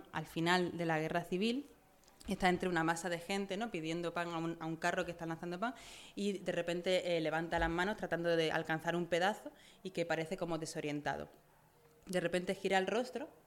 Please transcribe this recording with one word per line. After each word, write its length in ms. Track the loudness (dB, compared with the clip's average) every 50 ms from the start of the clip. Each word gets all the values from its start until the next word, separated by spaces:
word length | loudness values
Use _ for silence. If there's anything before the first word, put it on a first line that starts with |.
| -6 -8 -6
al 120 | -6 -6
final 520 | -4 -2 0 4 4 4 4 4 2 -2 -2
de 80 | 0
la 140 | 2 2 2
guerra 240 | 0 0 0 -2 -2
civil, 440 | 0 -2 0 2 2 0 0 -4 -8 -16 -20 -20 -20 -20 -20 -20 -20 -20 -14 -6 -6
está 200 | -2 2 4 4
entre 220 | 4 4 2 2
una 160 | 2 2 4
masa 240 | 2 2 0 0 -2
de 100 | -2 -4
gente, 380 | -4 -4 -2 -2 -2 -2 -2 -4
¿no? 120 | -4 -4
Pidiendo 440 | -4 -4 -2 -2 -2 -2 -2 -2 -2
pan 160 | -2 -2 -2
a 80 | -2 -2
un, 180 | -2 -2 -2 -2
a 40 | -4
un 120 | -4 -4 0
carro 260 | 0 0 0 0 -2
que 80 | -4
está 140 | -4 -6 -6
lanzando 340 | -6 -6 -6 -6 -6 -4 -4
pan, 140 | -4 -4 -6 -6 -14 -18 -16 -18 -18 -14 -6
y 220 | -2 -2 -2 -2 -2
de 140 | -2 -2 -2
repente, 640 | -2 0 0 -2 0 2 2 2 2 2 2 2 2
eh, 20 |
levanta 400 | 2 2 0 0 0 0 0 2
las 120 | 2 2
manos 260 | 2 2 0 0 0 -2
tratando 400 | -2 -2 -2 0 2 4 4 4
de 140 | 4 4
alcanzar 440 | 2 0 0 0 -2 0 0 0 0
un 120 | 0 0 2
pedazo 440 | 2 2 4 2 2 0 -8 -14 -16 -16 -20 -20 -20 -12 -12
y 60 | -8
que 160 | -2 -2 0
parece 320 | 0 0 -2 0 -2 -2 -4
como 200 | -2 -2 -2 -2
desorientado. 720 | -4 -4 -6 -4 -4 -2 -4 -2 -2 -2 -2 -2 -6 -10 -12 -20 _ -20 -20 -20 -20 -20 _ -20 -20 -20 -20 -20 -8
De 140 | -2 -2 2
repente 360 | 2 4 4 4 2 2 -2
gira 240 | 0 2 4 4 4
el 80 | 4 4
rostro 420 | 2 2 0 0 -4 -8 -8 -8 -12 -20 -20